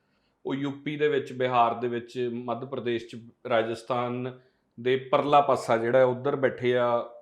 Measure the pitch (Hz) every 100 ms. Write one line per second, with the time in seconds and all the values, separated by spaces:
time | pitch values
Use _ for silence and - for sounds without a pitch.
0 | _ _ _ _ - 139 139 139 147 147
1 | 151 139 131 127 127 123 117 110 120 120
2 | 120 127 123 120 123 117 131 131 117 117
3 | 117 117 117 _ 123 117 113 117 - 123
4 | 123 123 127 127 _ _ _ - 120 131
5 | 131 147 139 147 139 123 - 117 117 131
6 | 131 120 135 143 131 110 123 123 120 120
7 | - -